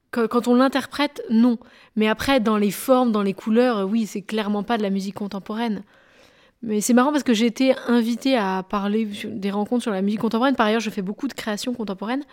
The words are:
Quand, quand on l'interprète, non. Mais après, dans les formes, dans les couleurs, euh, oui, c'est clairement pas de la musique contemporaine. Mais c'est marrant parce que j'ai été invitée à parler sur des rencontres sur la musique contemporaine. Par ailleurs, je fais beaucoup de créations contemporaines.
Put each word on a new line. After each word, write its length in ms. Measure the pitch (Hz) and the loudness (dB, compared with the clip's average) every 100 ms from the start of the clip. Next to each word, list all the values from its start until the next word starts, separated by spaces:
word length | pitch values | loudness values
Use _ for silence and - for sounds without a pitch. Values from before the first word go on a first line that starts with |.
| _ 240 | _ -2
Quand, 140 | 226 | 0
quand 180 | 240 247 | 0 4
on 80 | 247 | 4
l'interprète, 680 | 269 269 - - 285 - 427 | 4 2 -4 -2 -2 -4 0
non. 280 | 226 247 226 - - _ 214 | 4 4 2 -6 -20 _ 0
Mais 100 | 214 | 0
après, 320 | 220 - 277 | 0 2 2
dans 160 | 214 214 | 4 2
les 160 | 202 | 2
formes, 400 | - - 254 247 | 0 2 4 4
dans 100 | 214 | 2
les 120 | 196 | 0
couleurs, 460 | 190 226 226 254 214 | -2 0 4 4 2
euh, 40 | |
oui, 220 | 190 226 208 | 0 0 -2
c'est 160 | 208 | -6
clairement 420 | - 220 208 208 | -6 -4 -2 -2
pas 140 | 196 233 | -2 -2
de 40 | |
la 80 | 202 | 0
musique 260 | 196 196 - | -2 -4 -8
contemporaine. 680 | 202 196 - 220 233 196 - _ _ _ _ _ _ _ | -8 -8 -8 -4 -4 -4 -10 _ _ _ _ _ _ _
Mais 180 | 220 214 | -4 -2
c'est 140 | 202 | 2
marrant 180 | 240 262 | 4 4
parce 120 | 294 | 2
que 100 | 254 | 2
j'ai 120 | 214 233 | 2 2
été 280 | 220 262 254 - | 2 2 2 2
invitée 500 | 240 226 233 269 254 | 0 2 -2 0 0
à 260 | 190 190 | 0 -4
parler 480 | 185 208 202 214 214 | -4 -4 -2 -2 -2
sur 180 | 202 214 | -6 -10
des 220 | 220 196 | -6 -4
rencontres 320 | 202 208 247 | -4 -2 -2
sur 80 | 233 | -2
la 100 | 190 | -2
musique 200 | 196 214 | -2 0
contemporaine. 340 | 220 226 277 254 | -2 0 2 2
Par 120 | 214 | 2
ailleurs, 120 | 226 | 0
je 100 | 214 | -2
fais 120 | - | -6
beaucoup 260 | 190 202 262 | -8 -6 -8
de 60 | |
créations 400 | - 226 208 254 | -8 -8 -6 -6
contemporaines. 500 | 240 202 190 202 269 294 | -6 -6 -6 -4 -6 -6